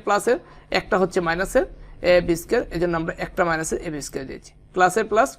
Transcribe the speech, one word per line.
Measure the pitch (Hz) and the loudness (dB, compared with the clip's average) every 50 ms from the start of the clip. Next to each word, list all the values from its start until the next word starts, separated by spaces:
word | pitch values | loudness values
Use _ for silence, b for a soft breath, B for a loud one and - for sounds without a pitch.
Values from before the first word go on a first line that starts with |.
| - | 0
প্লাসের, | 214 202 202 - 233 254 - B B B B B B - 185 | 0 0 2 2 2 0 0 B B B B B B -2 -2
একটা | - - 220 185 | 0 0 2 2
হচ্ছে | 185 175 - 185 | 2 2 0 0
মাইনাসের | 175 165 165 175 196 - - 262 370 - b b b b b b - - | 0 0 -2 -2 -2 0 0 0 0 0 b b b b b b 2 4
এ | 180 180 170 | 4 4 4
বি | 170 170 | 2 0
স্কয়ার, | 165 - - 220 233 - - - | -2 -2 -2 -2 -2 0 -2 -2
এই | 170 | -2
জন্য | 180 175 170 165 | -2 0 0 -2
আমরা | 160 175 170 - | -4 -4 -6 -8
একটা | 185 - - - 180 170 | -8 -6 -2 -2 0 0
মাইনাসের | 165 160 160 - - - - | 0 -2 -2 -4 -6 -6 -6
এ | 175 151 | -8 -8
বি | 143 | -8
স্কয়ার | 131 - - 139 135 | -10 -10 -10 -10 -10
দিয়েছি। | 131 135 - - - - - - - - | -10 -12 -16 -18 -20 -20 -20 -20 -6 2
প্লাসের | 185 180 180 175 220 220 | 2 2 4 4 0 0
প্লাস | - 208 214 247 262 - | 2 2 2 2 2 -2